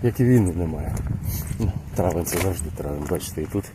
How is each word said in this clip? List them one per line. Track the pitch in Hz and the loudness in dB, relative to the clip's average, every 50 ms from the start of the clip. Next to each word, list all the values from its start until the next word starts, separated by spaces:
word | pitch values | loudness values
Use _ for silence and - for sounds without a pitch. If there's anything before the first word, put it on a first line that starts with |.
| - | 2
як | 120 113 - | 0 2 4
і | 131 | 6
війни | 120 127 123 104 92 82 | 6 8 8 6 6 2
немає. | 85 87 80 80 73 - - - - - - - - - - - - - - - - | 0 0 -2 -2 -2 -4 -4 -4 -4 -2 -2 -4 -2 -2 -4 -4 -4 -4 -4 -4 -2
Ну, | 113 - - - - - - | 0 0 -2 -2 -6 -6 -2
травень | - 92 90 82 85 85 | 0 2 2 2 0 -2
це | - - 87 | 0 0 0
завжди | 85 95 90 82 - 78 | 0 0 0 0 -4 -4
травень. | - - 69 71 71 73 73 76 | -4 -6 -6 -6 -4 -4 -4 -2
Бачите, | 90 80 - - - - | -2 -2 -4 -6 -6 -6
і | 78 | -6
тут | 76 - 101 98 - - | -2 -2 -4 -4 -4 -12